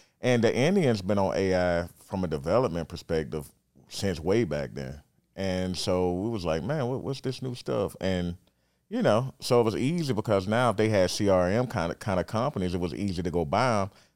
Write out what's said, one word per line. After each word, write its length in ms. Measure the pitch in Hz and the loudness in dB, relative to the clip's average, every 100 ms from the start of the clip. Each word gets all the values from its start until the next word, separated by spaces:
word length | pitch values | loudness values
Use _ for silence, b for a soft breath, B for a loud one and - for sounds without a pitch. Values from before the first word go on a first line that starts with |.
| B _ | B _
and 220 | 123 120 | 2 4
the 120 | 113 | 4
Indians 480 | 113 147 202 139 107 | 4 2 4 4 2
been 160 | 92 101 | 0 2
on 160 | 95 90 | 2 2
A 180 | 95 | 2
I 340 | 92 90 85 85 - - | 2 2 0 -2 -10 -8
from 180 | 95 | -4
a 40 | 90 | -2
development 600 | 76 76 113 120 82 78 | -2 0 2 2 -2 -6
perspective 600 | 85 - 82 76 78 69 _ _ _ _ | -10 -4 -2 -2 -8 -10 _ _ _ _
since 300 | - 98 80 | -6 -4 -2
way 240 | 80 113 | 2 2
back 300 | 95 73 64 | 2 -2 -6
then. 260 | 62 67 73 - _ _ - | -8 -10 -12 -18 _ _ -6
And 400 | 95 92 92 87 | -4 -2 -2 -2
so 380 | 98 92 90 | 0 2 2
we 160 | 90 110 | 0 -4
was 140 | 110 | -4
like, 180 | 87 80 | -2 -2
"Man, 240 | 95 156 120 | -2 -4 -4
what, 160 | 131 | -4
what's 180 | - 135 | -6 -6
this 220 | 131 120 | -6 -6
new 120 | 131 | -8
stuff?" 400 | 123 - 120 98 - | -8 -4 -2 -2 -4
And, 360 | 95 92 87 87 _ _ _ _ _ | -2 -2 -2 -6 _ _ _ _ _
you 140 | 233 | -2
know, 320 | 151 110 131 - | 2 2 0 -8
so 200 | - 120 | 2 4
it 40 | |
was 120 | 110 85 | 4 2
easy 360 | 127 175 143 | 0 -2 -2
because 340 | 104 113 98 92 | -2 0 0 2
now 240 | 117 123 | 2 2
if 60 | 98 | 2
they 120 | 110 | 2
had 220 | 104 90 | 4 2
C 180 | - 101 | 2 2
R 200 | 92 90 | 4 4
M 180 | 110 123 | 2 0
kind 240 | 98 82 | -2 -4
of, 80 | - | -4
kind 220 | 107 92 | -2 -2
of 60 | 85 | -2
companies, 480 | 110 135 107 90 | -2 -2 -2 -2
it 60 | 90 | -2
was 140 | 87 | -4
easy 280 | 64 101 87 | -4 -4 -2
to 80 | 87 | -2
go 140 | 85 | -2
buy 380 | 76 98 127 107 | 0 2 2 2
'em 80 | 98 b b | -2 b b